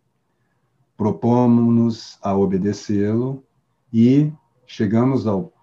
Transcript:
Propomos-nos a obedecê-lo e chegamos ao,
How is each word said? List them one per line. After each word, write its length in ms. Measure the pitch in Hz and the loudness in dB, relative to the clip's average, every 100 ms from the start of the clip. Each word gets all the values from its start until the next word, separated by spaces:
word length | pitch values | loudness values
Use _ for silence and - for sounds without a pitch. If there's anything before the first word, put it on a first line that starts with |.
| _ _ _ _ _ _ _ _ _ - | _ _ _ _ _ _ _ _ _ -6
Propomos-nos 1200 | 107 92 117 120 123 120 117 117 117 113 - - | -4 -2 0 2 4 4 4 2 0 -2 -12 -10
a 140 | 101 98 | -4 0
obedecê-lo 1080 | 95 95 98 104 - 101 104 113 127 135 - _ _ _ _ | 0 0 -2 -6 -4 -2 -2 -2 -4 -8 -14 _ _ _ _
e 400 | 113 117 139 151 151 _ _ | 2 4 4 2 -4 _ _
chegamos 640 | - - 107 113 127 131 107 | -20 -6 -2 0 0 0 -2
ao, 260 | 98 85 _ | -4 -6 _